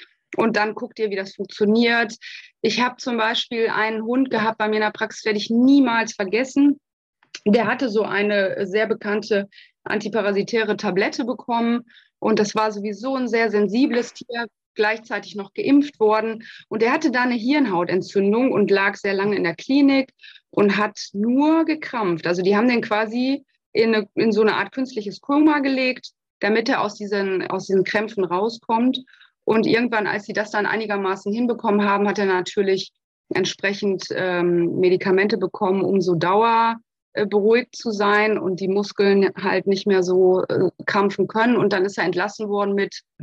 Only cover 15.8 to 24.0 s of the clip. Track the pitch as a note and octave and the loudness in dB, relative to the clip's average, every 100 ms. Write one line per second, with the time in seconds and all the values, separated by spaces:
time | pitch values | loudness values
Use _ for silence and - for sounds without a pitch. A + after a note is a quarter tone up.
15.8 | C#4+ - G#3+ A3 A3+ A3+ - - - G#3 | 2 2 2 4 0 -6 -12 -20 -8 0
16.8 | A3+ D#4+ D#4+ B3 B3 A#3+ A3+ D4 B3 F3 | 2 2 0 0 0 0 0 2 2 0
17.8 | E3+ F3+ - G3+ G3 A3 C4 - G3 G3 | 0 -2 -2 0 2 2 2 2 2 2
18.8 | G3 G3+ G3 G3 G3+ F#3+ F3+ E3 - C#4 | 2 -2 -4 -2 0 0 -2 -4 0 4
19.8 | C#4 C4+ C4 _ - - _ - G#3 G3 | 4 4 0 _ -20 -20 _ 0 2 2
20.8 | G#3 - - G3 A3 C4 D4+ D#4+ D#4 D#4 | -2 -6 -10 -4 0 2 2 2 0 -4
21.8 | - B3 G3 E3+ E3 F3 F#3 G#3 B3 A#3 | -6 -4 -2 -2 -2 0 2 2 2 0
22.8 | - G#3 A3 A#3+ B3+ C4+ _ _ _ - | 0 -2 -2 -2 -2 -2 _ _ _ 0
23.8 | A3+ A3 | 2 2